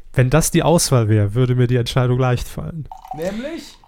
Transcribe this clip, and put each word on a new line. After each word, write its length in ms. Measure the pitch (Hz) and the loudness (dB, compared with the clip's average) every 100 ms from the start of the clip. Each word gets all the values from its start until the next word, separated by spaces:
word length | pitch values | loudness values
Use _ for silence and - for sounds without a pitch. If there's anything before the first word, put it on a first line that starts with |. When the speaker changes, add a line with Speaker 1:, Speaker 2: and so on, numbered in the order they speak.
| - | -6
Speaker 1:
Wenn 160 | - 127 | 0 2
das 220 | 151 160 | 2 2
die 120 | 165 | 2
Auswahl 460 | 143 170 - 131 107 | 2 2 2 2 4
wäre, 240 | 107 104 | 2 2
würde 220 | 107 127 123 | 0 0 2
mir 120 | 123 | 2
die 80 | 123 | 0
Entscheidung 420 | 117 - 123 123 | 0 0 0 0
leicht 280 | 127 123 - | 0 -2 -4
fallen. 400 | - 156 170 135 - - - | -10 -10 -10 -12 -16 -14 -10
Speaker 2:
Nämlich? 480 | 175 214 269 330 - - | -8 -8 -8 -10 -14 -20